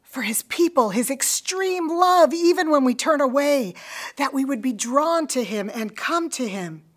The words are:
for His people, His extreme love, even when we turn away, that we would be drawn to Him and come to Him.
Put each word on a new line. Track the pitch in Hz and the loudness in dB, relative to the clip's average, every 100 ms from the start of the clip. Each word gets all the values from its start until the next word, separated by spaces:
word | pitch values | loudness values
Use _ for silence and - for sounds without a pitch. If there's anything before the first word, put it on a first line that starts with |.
for | _ 262 | _ -8
His | 214 220 | -4 -4
people, | - - 339 269 220 | -4 0 2 4 2
His | 190 247 | 0 -2
extreme | 269 - - - 370 381 370 320 | -2 -2 -2 -4 -2 -2 -2 -2
love, | 339 359 359 302 | 2 4 6 4
even | 330 339 359 320 | 4 2 4 2
when | 294 | 4
we | 262 247 | 2 0
turn | 311 294 | 0 2
away, | 277 269 285 285 202 - - - - - | 2 2 2 0 -2 -10 -16 -14 -14 -4
that | 269 | -2
we | 269 | -2
would | 269 262 | -2 -2
be | 247 | -2
drawn | 208 233 269 330 339 311 | -4 0 0 2 0 0
to | 254 | -4
Him | 196 214 202 | -4 -4 -6
and | 233 220 - | -8 -10 -6
come | - 339 330 | -4 -2 -4
to | - 233 | -4 -4
Him. | 190 175 156 _ | -4 -8 -10 _